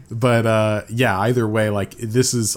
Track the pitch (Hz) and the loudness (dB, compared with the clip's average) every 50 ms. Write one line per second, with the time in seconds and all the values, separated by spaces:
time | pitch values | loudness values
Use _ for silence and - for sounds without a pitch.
0 | - - 113 113 117 123 117 117 113 113 110 110 107 107 107 104 - - 110 117 | -12 -10 -6 0 2 2 4 4 2 2 2 2 2 0 0 -4 -6 -6 -2 0
1 | 131 113 98 92 104 117 127 123 113 107 107 110 107 107 104 101 98 98 - - | 0 0 0 0 0 0 0 0 0 0 0 0 0 0 0 -2 -4 -6 -8 -12
2 | 117 110 107 127 127 - 127 120 110 101 - | -10 -2 0 0 0 0 0 -2 -2 -2 -4